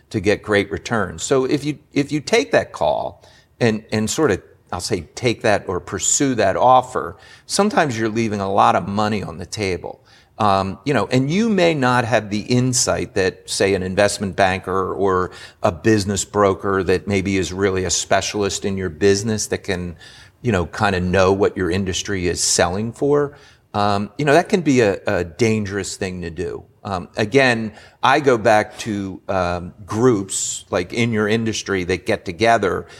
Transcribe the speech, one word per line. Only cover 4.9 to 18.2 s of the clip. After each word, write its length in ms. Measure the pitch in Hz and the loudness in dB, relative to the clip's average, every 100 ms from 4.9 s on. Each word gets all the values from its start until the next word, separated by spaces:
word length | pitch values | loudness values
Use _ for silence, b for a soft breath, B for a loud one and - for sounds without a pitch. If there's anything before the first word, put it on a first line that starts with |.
| 98 80 - | -6 -6 -4
take 260 | 123 110 | -2 0
that 260 | 113 98 - | 2 0 0
or 120 | 90 | -8
pursue 560 | - 95 - - 139 117 | -6 -4 -2 0 0 0
that 200 | 98 87 | 0 2
offer, 600 | 120 127 - 85 76 - B B B | 4 4 2 -4 -8 -12 B B B
sometimes 500 | - 208 208 156 110 | 0 0 2 0 0
you're 100 | 113 | -2
leaving 320 | 110 113 101 | 0 -2 -2
a 140 | 98 | -2
lot 220 | 101 117 110 | 2 4 2
of 120 | 90 | 0
money 360 | 101 107 107 | -2 -2 -2
on 160 | 85 82 | -6 -12
the 80 | 87 | -10
table. 520 | - 98 85 - - _ b b - | -6 -4 -4 -8 -16 _ b b -2
Um, 400 | 104 98 95 92 | 2 2 0 -4
you 120 | 139 131 | -2 -2
know, 100 | 98 | 2
and 180 | 127 135 | 0 2
you 180 | 185 226 | 0 0
may 280 | 196 175 156 | 2 2 2
not 300 | 127 123 113 | 2 2 2
have 260 | 117 107 | 0 0
the 100 | 107 | -4
insight 720 | 110 123 127 123 - 87 87 | 0 2 2 0 0 -2 -2
that, 340 | 101 92 - - | 0 0 -2 -6
say, 280 | - 98 98 | 0 2 2
an 80 | |
investment 520 | 92 92 101 - 101 87 | 0 2 2 2 -4 0
banker 560 | 95 92 92 95 92 | 0 0 -4 -4 -4
or 380 | 90 98 92 87 B B B | 0 2 2 0 B B B
a 100 | 110 | -2
business 540 | 80 110 110 95 98 - | 0 2 2 2 -4 -2
broker 580 | 104 98 95 101 95 | 2 2 2 0 0
that 240 | 90 90 - | 0 0 0
maybe 300 | 98 92 95 | -2 0 -2
is 160 | 85 | -2
really 320 | 90 98 95 90 | -2 0 0 -2
a 60 | |
specialist 720 | - - 98 | -4 0 0